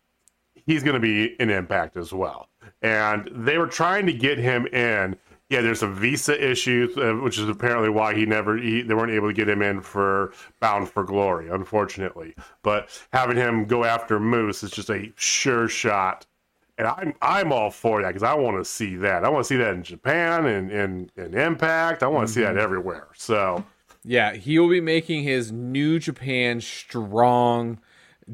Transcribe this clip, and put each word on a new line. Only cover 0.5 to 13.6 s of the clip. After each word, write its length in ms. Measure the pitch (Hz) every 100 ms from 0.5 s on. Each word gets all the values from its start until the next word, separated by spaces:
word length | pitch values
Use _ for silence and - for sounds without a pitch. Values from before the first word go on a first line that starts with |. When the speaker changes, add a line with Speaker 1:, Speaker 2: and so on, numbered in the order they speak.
| _ -
Speaker 1:
he's 160 | 160
gonna 180 | 135 131
be 340 | 113 107 113 -
in 100 | 117
Impact 460 | 98 87 98 80 90
as 160 | 82
well. 360 | 95 90 - - _ 104 -
And 460 | 113 107 107 104 98
they 260 | 120 117 160
were 80 | 160
trying 400 | - 170 196 190
to 60 |
get 260 | 123 135 131
him 280 | 123 123 123
in. 480 | 127 120 107 95 92 _ - -
Yeah, 100 | 131
there's 200 | 117 107
some 140 | 104
visa 480 | 95 117 143 - 147
issues, 540 | 139 127 127 123 120 139
uh, 160 | 120 113
which 160 | 131 107
is 100 | 107
apparently 420 | 104 123 120 110
why 240 | 107 107
he 100 | 107
never, 320 | 107 107 104 110
he, 240 | 117 117
they 120 | 120
weren't 180 | 110 113
able 160 | 107 104
to 60 |
get 140 | 107 104
him 120 | 101
in 220 | 101 98
for 500 | - 101 98 98 95 - - -
Bound 280 | 110 104 95
for 160 | 104
Glory, 440 | 95 101 98 85 80
unfortunately. 840 | 95 95 107 95 95 92 87 80 - - _
But 260 | 104 104 - - -
having 240 | 131 127 123
him 300 | 123 113